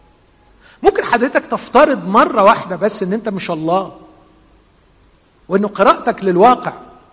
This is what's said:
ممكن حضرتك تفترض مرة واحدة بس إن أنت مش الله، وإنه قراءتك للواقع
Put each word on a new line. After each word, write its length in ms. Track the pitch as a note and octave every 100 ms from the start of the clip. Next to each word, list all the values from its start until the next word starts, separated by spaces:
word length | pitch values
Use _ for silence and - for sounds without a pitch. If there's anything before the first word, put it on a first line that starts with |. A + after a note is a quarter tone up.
| _ _ _ _ _ _ _ _
ممكن 200 | F#4 -
حضرتك 420 | - A#3+ C4 D4 -
تفترض 600 | G#3 - A#3+ D4+ B3 F3
مرة 360 | G#3+ D#4 A#3
واحدة 320 | G3 A3+ F3+ F3
بس 280 | G#3 -
إن 100 | F#3
أنت 160 | A3 A3+
مش 220 | F#3+ -
الله، 480 | D#3+ D#3+ F3+ F#3 - - _ _ _ _ _ _ _ _ _ _ _ _ _ -
وإنه 200 | F#3+ G#3
قراءتك 560 | G#3 A3 E4 - -
للواقع 500 | G3 F3 A3+ B3 D#3+ - - - _